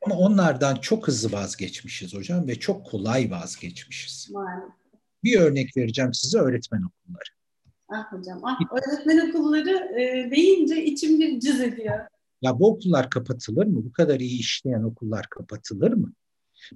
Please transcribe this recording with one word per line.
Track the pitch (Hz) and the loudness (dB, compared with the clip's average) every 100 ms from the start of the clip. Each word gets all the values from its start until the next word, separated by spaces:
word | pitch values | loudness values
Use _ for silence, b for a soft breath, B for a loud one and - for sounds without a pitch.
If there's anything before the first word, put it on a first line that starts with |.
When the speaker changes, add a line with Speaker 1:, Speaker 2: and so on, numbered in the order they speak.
| - | -2
Speaker 1:
Ama | 180 | 4
onlardan | 190 202 170 127 139 131 | 6 6 4 4 2 0
çok | - - 185 | 0 0 0
hızlı | 123 110 | 0 0
vazgeçmişiz | 104 95 - 90 - 87 - 92 | -2 -6 -6 -10 -10 -14 -12 -12
hocam | 98 98 175 143 | -10 -4 -2 -2
ve | 113 | -4
çok | - 190 - | -4 -4 -4
kolay | 107 107 127 110 | -6 -2 0 0
vazgeçmişiz. | 90 85 - 87 87 - - - - - | -4 -10 -12 -14 -14 -16 -14 -14 -14 -12
Speaker 2:
Maalesef. | 202 190 185 - - _ _ _ _ | -10 -10 -10 -14 -20 _ _ _ _
Speaker 1:
Bir | 233 220 | 4 6
örnek | 160 139 127 131 | 6 4 -2 -2
vereceğim | 117 120 127 | -2 0 -2
size, | 117 127 214 | -2 0 2
öğretmen | 139 120 - 110 | 2 0 -2 -4
okulları. | 90 _ - 87 - _ _ _ _ _ - | -6 _ -20 -18 -18 _ _ _ _ _ -12
Speaker 2:
Ah | 214 214 | -12 -10
hocam, | 190 180 185 | -12 -12 -10
ah, | 247 262 269 | -6 -4 -4
öğretmen | 247 269 294 302 330 - | -4 -4 -2 4 4 4
okulları, | 330 302 302 349 381 - 233 | 0 2 2 2 0 0 -2
e, | 254 254 240 | -2 -2 -2
deyince | 285 359 370 294 320 311 | 4 6 6 4 0 0
içim | 285 311 311 | 0 2 4
bir | 320 247 | 4 0
cız | 262 254 | 0 0
ediyor. | 247 226 214 208 - _ _ _ | 0 -2 -4 -4 -8 _ _ _
Speaker 1:
Ya | 131 120 | -2 4
bu | 202 | 4
okullar | 220 185 151 127 | 4 2 2 2
kapatılır | 127 120 120 - 110 214 | -2 -4 -8 -4 0 2
mı? | 143 120 | 0 -2
Bu | |
kadar | - 156 135 | 0 2 2
iyi | 127 123 | 0 -4
işleyen | 113 - 135 117 | -4 -4 -2 -2
okullar | 113 113 110 107 92 | -2 -4 -6 -6 -8
kapatılır | - 90 110 - 98 175 | -14 -14 -14 -10 0 2
mı? | 226 - - _ _ _ _ B | 2 -2 -6 _ _ _ _ B